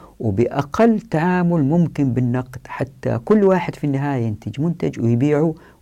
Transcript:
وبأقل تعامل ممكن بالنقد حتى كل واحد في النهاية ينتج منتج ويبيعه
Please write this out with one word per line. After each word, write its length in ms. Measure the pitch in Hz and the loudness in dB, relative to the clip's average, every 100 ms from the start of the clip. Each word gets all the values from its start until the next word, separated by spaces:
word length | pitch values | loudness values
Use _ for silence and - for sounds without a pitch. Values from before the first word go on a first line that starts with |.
| - - | -20 -6
وبأقل 800 | 117 98 120 139 139 - 233 214 | -4 0 0 -2 -4 2 2 2
تعامل 640 | - 156 175 180 175 170 | -2 -2 0 2 2 2
ممكن 500 | 135 170 165 - 135 | 2 2 0 0 0
بالنقد 540 | 120 123 127 127 127 - | 0 0 -2 -6 -12 -14
حتى 520 | - 139 - 123 113 | -8 -8 -6 -4 -4
كل 260 | - 214 | 2 2
واحد 300 | 190 185 - | 4 2 0
في 100 | - | -4
النهاية 380 | 147 135 143 131 | -4 -2 -2 -2
ينتج 380 | 113 104 107 127 | -2 -4 -8 -4
منتج 400 | 165 165 151 - | -4 -2 -4 -2
ويبيعه 540 | 117 120 147 147 165 156 - - | 0 2 2 2 0 -4 -12 -20